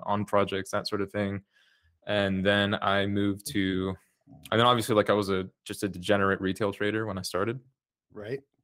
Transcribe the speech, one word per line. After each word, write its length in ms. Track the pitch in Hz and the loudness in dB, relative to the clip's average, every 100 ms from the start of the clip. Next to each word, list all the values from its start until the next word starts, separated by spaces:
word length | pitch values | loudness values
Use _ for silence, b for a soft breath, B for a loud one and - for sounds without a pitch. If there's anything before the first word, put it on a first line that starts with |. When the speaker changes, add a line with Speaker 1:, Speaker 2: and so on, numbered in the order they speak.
Speaker 1:
on 200 | - 104 | -4 -4
projects, 460 | 104 101 98 98 95 | 0 2 2 -2 -4
that 180 | 104 90 | -4 -4
sort 140 | 104 | -4
of 100 | 98 | -4
thing. 300 | 104 98 98 - _ _ _ _ _ - | -4 -4 -4 -10 _ _ _ _ _ -4
And 360 | 104 98 95 | 0 0 0
then 320 | 95 101 101 104 | 2 2 2 0
I 240 | 98 98 | 0 0
moved 480 | 101 101 101 98 - | 0 0 -2 -2 -4
to, 420 | 104 95 92 95 95 _ _ - - - | -2 0 -2 -4 -6 _ _ -20 -20 -2
and 80 | 110 | 4
then 80 | 120 | 4
obviously, 280 | 120 107 | 4 4
like, 160 | 107 101 | 4 4
I 20 | |
was 160 | 104 98 | 2 2
a, 180 | 95 95 - - | -2 -2 -10 -12
just 160 | 104 | -6
a 80 | 104 | -6
degenerate 500 | 90 92 101 98 95 | -4 0 4 4 2
retail 320 | 95 95 101 | 0 -2 -2
trader 320 | 98 104 107 | -2 -2 -2
when 140 | 110 95 | -4 -6
I 40 | |
started. 380 | 90 90 107 131 - _ _ _ _ | -4 -2 -2 -4 -10 _ _ _ _
Speaker 2:
Right. 260 | 104 104 135 - _ | -16 -10 -10 -12 _